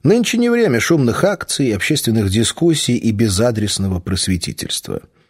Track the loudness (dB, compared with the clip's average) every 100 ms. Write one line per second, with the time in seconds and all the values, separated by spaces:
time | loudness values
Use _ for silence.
0 | 4 2 2 0 2 2 2 2 2 2
1 | 2 2 0 0 -6 -2 0 0 -2 -2
2 | 0 0 2 0 0 2 0 2 0 0
3 | 0 0 0 2 0 0 -4 -2 -2 -4
4 | -4 -4 -2 -2 -4 -10 -8 -8 -8 -10
5 | -10 _